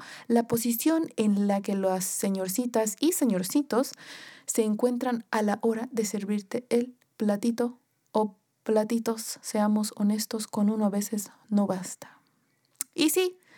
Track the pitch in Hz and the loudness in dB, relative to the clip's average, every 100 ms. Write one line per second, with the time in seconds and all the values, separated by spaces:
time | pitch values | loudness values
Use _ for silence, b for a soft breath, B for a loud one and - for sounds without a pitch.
0 | B B B 233 233 233 233 226 311 330 | B B B 2 2 0 0 0 2 2
1 | 330 - 214 202 202 202 202 196 190 185 | 0 0 2 2 2 0 0 0 0 0
2 | 185 - 202 190 190 190 247 233 220 - | -2 -2 -2 -2 -2 -2 0 0 0 0
3 | 302 370 254 185 185 294 285 156 - - | 0 2 2 0 0 0 0 0 0 -4
4 | B B B B B - 220 208 247 247 | B B B B B 0 2 2 0 0
5 | 254 233 - 220 208 208 233 220 254 226 | -2 -2 -2 0 2 2 0 -2 -2 -4
6 | 214 208 196 208 202 240 - 240 247 - | -2 -2 -2 -4 -4 -8 0 0 -2 -8
7 | _ - 208 202 233 226 240 247 _ _ | _ -4 0 0 0 0 -2 -4 _ _
8 | _ 214 214 - _ _ - 214 214 233 | _ 0 0 -4 _ _ 0 2 2 0
9 | 226 220 - - - 214 208 214 214 - | -2 -4 -6 -12 -4 0 2 2 0 0
10 | 208 214 - 220 220 - 208 220 208 202 | 0 0 -2 -6 -4 0 2 4 2 0
11 | 202 208 - - - 202 202 190 180 - | -2 -4 -6 -12 0 2 2 -2 -6 -12
12 | - - _ _ _ _ _ - - - | -16 -20 _ _ _ _ _ -12 -8 0
13 | 302 370 370 370 B | 2 2 0 -2 B